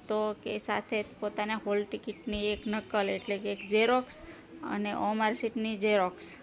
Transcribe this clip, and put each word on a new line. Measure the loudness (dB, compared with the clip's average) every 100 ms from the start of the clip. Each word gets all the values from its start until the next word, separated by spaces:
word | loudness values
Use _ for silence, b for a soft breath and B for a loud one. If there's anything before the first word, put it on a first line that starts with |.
તો | 0 0 0
કે | -2 -4 -4
સાથે | -2 -2 0 -2 -2 -6
પોતાના | -6 -2 -2 -2
હોલ | 2 0
ટિકિટની | 0 -4 -6 -8 -4 0 0
એક | 0 -2
નકલ | -2 0 0 2
એટલે | 0 -2 -2
કે | -2
એક | -4 2
ઝેરોક્સ | 4 6 4 2 -12 B B B -10
અને | -4 -2 0
ઓ | 0 0
એમ | 2
આર | 2
શીટની | 2 -2 0 -2 2
ઝેરોક્સ | 4 6 4 0 -12 -12